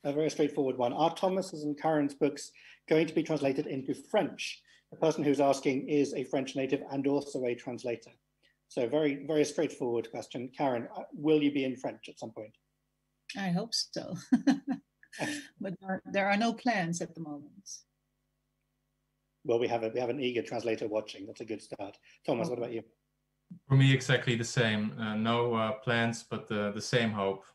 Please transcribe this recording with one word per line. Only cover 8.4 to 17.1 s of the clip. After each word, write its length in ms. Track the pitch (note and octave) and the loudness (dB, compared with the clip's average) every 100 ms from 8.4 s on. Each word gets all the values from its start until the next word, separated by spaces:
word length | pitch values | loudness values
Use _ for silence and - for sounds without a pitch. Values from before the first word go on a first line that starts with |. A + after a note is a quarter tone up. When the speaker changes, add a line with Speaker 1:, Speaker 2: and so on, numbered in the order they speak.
| _ _ _ | _ _ _
Speaker 1:
So 180 | - A#2 | -4 0
very, 360 | D3+ D3+ C#3 C#3 | 2 2 0 0
very 180 | D#3 D3 | 2 2
straightforward 640 | - D3+ - B2+ A#2 A2+ | 2 -2 0 -2 -2 -2
question. 400 | A#2+ G#2+ C3 B2+ - | -8 -10 -8 -10 -2
Karen, 320 | C#3+ A#2+ B2 - | 0 0 -4 -10
uh, 60 | - | -12
will 300 | G#3+ D3+ D#3 | -4 2 4
you 80 | C#3+ | 4
be 120 | C#3+ | 2
in 120 | C3 B2 | -2 -4
French 340 | C3 A#2 - | -8 -10 -18
at 100 | - | -14
some 120 | A2 | -14
point? 240 | A2 G#2+ _ _ _ _ _ _ _ _ G3+ | -14 -16 _ _ _ _ _ _ _ _ -6
Speaker 2:
I 120 | F#3+ | -2
hope 240 | F3 A3+ | -2 -2
so. 420 | - - - - F3 - B3 - | -4 -4 -6 -6 -10 2 2 4
<laughs> 100 | C#4 - C4 _ _ - - - D4 - _ | 2 0 -8 _ _ -20 -6 -6 -6 -10 _
But 140 | G3+ F3 | -8 -8
there, 200 | F#3+ F#3+ - | -6 -8 -2
there 240 | F#3 G3 | 0 2
are 80 | G3+ | 4
no 160 | A#3 | 2
plans 480 | A3+ B3 G#3+ E3+ E3+ | 2 0 2 0 -2
at 120 | E3 | -4